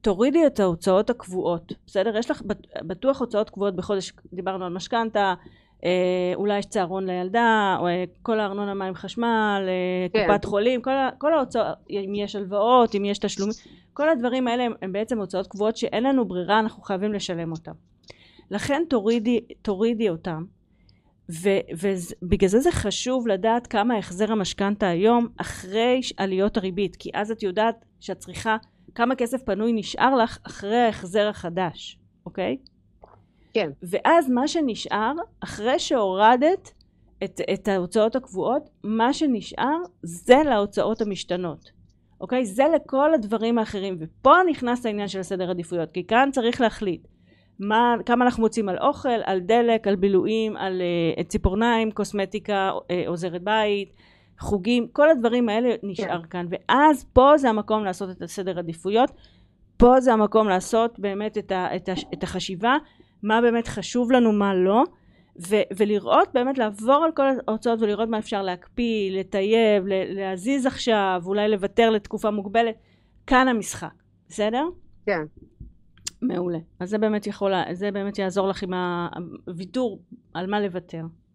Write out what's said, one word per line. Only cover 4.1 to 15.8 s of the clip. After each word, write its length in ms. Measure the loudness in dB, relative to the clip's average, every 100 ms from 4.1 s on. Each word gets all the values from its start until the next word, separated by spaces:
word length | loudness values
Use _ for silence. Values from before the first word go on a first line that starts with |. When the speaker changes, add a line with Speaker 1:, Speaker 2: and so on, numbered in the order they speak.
| -16 -16
Speaker 1:
דיברנו 320 | -10 -8 -6 -8
על 80 |
משכנתה, 600 | -8 -4 -4 -2 0 0 -2 -10 -20 _ _ -2
אה, 480 | 0 2 0 -2 -2
אולי 240 | -2 -2
יש 60 | -4
צהרון 400 | -4 -4 -4 -4
לילדה, 720 | -4 -2 0 2 4 2 2
או, 80 | 0
אה, 160 | -2 -4 _
כל 180 | -4 -2
הארנונה, 340 | -2 -4 -6
מים, 220 | -6 -6 -8
חשמל, 680 | -10 -4 0 0 0 0 -2
אה, 400 | -2 -2 -2 0
Speaker 2:
כן. 140 | 0 2
Speaker 1:
קופת 180 | 0 0
חולים, 360 | 0 2 0
כל 120 | -2
ה-, 160 | 0 -2 -2
כל 160 | 0
ההוצאות, 440 | 2 0 -2 -2 -4 -8
אם 240 | -8 -6 -6
יש 200 | -6 -6
הלוואות, 600 | -4 0 4 6 6 2
אם 100 | -2
יש 120 | -2
תשלומים, 360 | -4 -2 -4 -6 -16 -20 _
כל 160 | -2 0
הדברים 380 | 2 0 0 0
האלה 160 | 0
הם, 100 | -2 -4
הם 100 | -6
בעצם 280 | -6 -4 -4
הוצאות 280 | -4 -6 -6
קבועות 300 | -2 -2
שאין 260 | -2